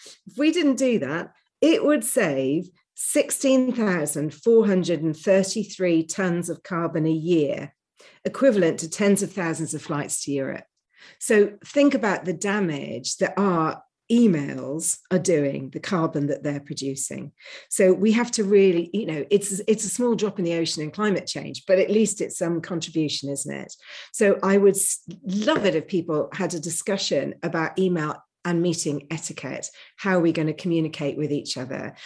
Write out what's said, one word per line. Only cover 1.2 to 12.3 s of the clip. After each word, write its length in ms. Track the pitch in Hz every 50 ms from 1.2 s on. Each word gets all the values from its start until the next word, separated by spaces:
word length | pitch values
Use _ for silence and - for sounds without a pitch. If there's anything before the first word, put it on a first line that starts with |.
| 190 - _ _ _ _ _ -
it 240 | - 311 320 - -
would 200 | 285 302 285 -
save 640 | - - 254 202 160 139 135 135 131 143 170 180 - _ _ _ _ _
sixteen 800 | - - - - 294 - - - - - 269 269 262 254 254 226
thousand 600 | 240 214 202 180 170 147 143 - 151 147 156 -
four 320 | - - 233 233 226 214
hundred 360 | 202 190 185 165 170 170 147
and 160 | 160 160 151 -
thirty-three 840 | - 208 190 196 190 190 - 220 196 - - - 185 175 170 165 160
tons 460 | 160 - - 190 180 170 175 175 170
of 140 | 160 - _
carbon 420 | - 190 165 170 160 - 160 156
a 60 | 160
year, 640 | 160 160 156 175 180 160 147 135 - - 147 - _ _ _ _ _ _ - - _ _ -
equivalent 560 | 202 - - 262 269 214 202 175 160 - -
to 100 | 165 156
tens 320 | - - 208 202 202 196
of 120 | 196 160 -
thousands 400 | 202 170 165 156 147 160 139 -
of 80 | 143
flights 420 | - - 156 143 143 - - - -
to 80 | 147
Europe. 320 | 139 135 135 135 - - - _ _ _ _ _ _ _ - - - -
So 380 | - - 226 208 202 202 - - -
think 280 | - - 285 285 285 277
about 300 | 214 220 202 180 - 143
the 80 | 180